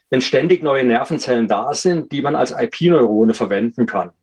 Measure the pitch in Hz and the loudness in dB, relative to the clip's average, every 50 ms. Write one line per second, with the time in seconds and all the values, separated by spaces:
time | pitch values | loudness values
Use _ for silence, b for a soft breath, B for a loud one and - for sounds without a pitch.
0 | b b 135 131 127 - - 131 143 175 185 175 160 147 135 135 127 123 113 120 | b b -2 -2 0 0 0 0 2 2 2 2 0 0 0 2 2 2 2 0
1 | - - 165 - - 135 123 120 113 104 107 - - 139 143 - - 185 175 165 | 0 -2 -6 -4 -2 -2 0 0 0 0 0 -2 -2 -4 -4 -2 0 0 0 0
2 | - - 147 143 131 143 151 131 127 123 - - 123 120 - - 170 175 175 151 | -4 -6 -6 -4 -4 -2 0 -2 -2 -2 -4 -4 -6 -6 -2 0 2 4 4 4
3 | 123 107 107 107 113 113 113 - 113 95 101 98 110 117 117 - 120 - - 98 | 4 4 4 4 4 2 2 0 -2 -2 -2 -2 -2 -2 -2 -2 -2 -2 -2 -4
4 | 87 87 - _ | -6 -6 -10 _